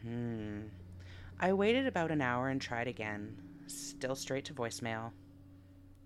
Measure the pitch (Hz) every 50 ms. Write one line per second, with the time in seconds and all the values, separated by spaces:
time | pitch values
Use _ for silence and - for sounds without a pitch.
0 | - 117 117 120 120 117 117 110 107 107 104 104 107 107 - - - - - -
1 | - - - - - - - - 170 185 196 190 202 214 233 262 269 262 196 180
2 | 165 160 151 151 135 123 123 123 127 135 135 135 - - 120 117 120 127 113 -
3 | 110 107 104 104 104 110 110 - - - - - - - - - - - - -
4 | - 127 135 135 - - 135 135 135 - 156 123 120 113 110 - 120 117 113 110
5 | 113 117 - - - - - - - - - - - - - - - - - -
6 | -